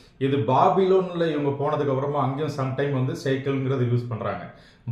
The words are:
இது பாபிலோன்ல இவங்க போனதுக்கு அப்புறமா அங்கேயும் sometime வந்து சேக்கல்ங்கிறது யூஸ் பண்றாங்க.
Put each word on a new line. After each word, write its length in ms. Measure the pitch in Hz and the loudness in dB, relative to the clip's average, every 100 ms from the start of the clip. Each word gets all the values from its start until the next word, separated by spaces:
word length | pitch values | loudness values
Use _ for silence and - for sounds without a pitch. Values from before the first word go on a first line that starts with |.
| - _ | -20 _
இது 200 | 135 135 | 0 0
பாபிலோன்ல 920 | 123 135 185 185 185 190 180 175 165 | 2 4 4 4 4 4 2 0 0
இவங்க 180 | 147 143 | 0 -2
போனதுக்கு 400 | 131 143 151 139 | -2 -2 0 0
அப்புறமா 320 | 131 143 147 | 0 0 -2
அங்கேயும் 360 | 131 135 151 139 | -2 -2 -4 -4
sometime 340 | 131 127 143 | -4 -2 -2
வந்து 220 | 135 127 | 0 -2
சேக்கல்ங்கிறது 680 | 170 135 131 139 135 131 135 120 | -2 -2 -2 -2 -2 -2 0 2
யூஸ் 220 | 120 - | 0 -2
பண்றாங்க. 340 | 107 101 92 87 - - _ 120 | -6 -4 -6 -10 -18 -20 _ -6